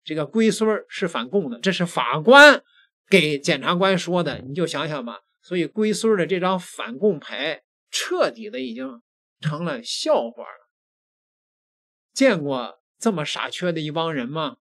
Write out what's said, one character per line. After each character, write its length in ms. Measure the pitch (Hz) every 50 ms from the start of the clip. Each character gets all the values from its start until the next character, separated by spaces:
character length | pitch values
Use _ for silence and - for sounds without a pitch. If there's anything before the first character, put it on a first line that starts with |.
| -
这 100 | - 156
个 100 | 156 147
龟 260 | 147 - 226 220 214
孙 200 | 208 - 220 220
儿 160 | 208 180 - -
是 180 | - - 190 170
反 200 | - 120 117 127
共 220 | 175 202 160 127
的， 80 | 113 -
这 140 | - 190
是 120 | 175 - 175
法 360 | - - 143 123 120 135 156
官 420 | 156 226 269 285 294 294 247 - - _ _ _ _ _ _ _ _ -
给 300 | 196 175 151 151 147 139
检 220 | - 170 151 135
察 140 | 139 156 175
官 240 | 175 196 190 190 180
说 240 | - 180 180 175
的， 160 | 160 143 120 107 120
你 80 | 131 143
就 120 | 180 165
想 220 | - 156 139 160 151
想 160 | 151 135 117
吧。 140 | 117 104 - _ _ _ _
所 160 | _ - 175 175
以 80 | 160
龟 260 | - - 214 214 214
孙 200 | 190 - - 220
儿 40 | 214
的 80 | 185 160
这 140 | 151 190 175
张 200 | 180 185 190 180
反 380 | 175 - - - - 226 233
共 220 | 135 202 208 170 139
牌 460 | - - 113 117 143 160 147 - _ _ _ _ _ _
彻 400 | - - - - 359 349 233 -
底 180 | 233 226 220 208
的 120 | 233 262
已 120 | 262 233
经 300 | 226 254 262 269 240 - _ _ _ _ _ _ _ _
成 240 | - 156 147 156 175
了 180 | 160 135 113
笑 480 | 117 - - - - 311 285 170 117 117
话 140 | - - -
了。 260 | - - - _ _ _ _ _ _ _ _ _ _ _ _ _ _ _ _ _ _ _ _ _ _ _ _ _ _ _ _ _ _ -
见 280 | - 269 262 202 160
过 380 | 143 143 135 123 117 95 - _ _ _ _ -
这 140 | - 226
么 140 | 190 156 147
傻 240 | - - - 127 123
缺 220 | - - 180 180
的 80 | 165 160
一 100 | 151 151
帮 240 | 147 165 165 165 156
人 140 | 131 120 131
吗？ 300 | 151 160 151 139 120 - _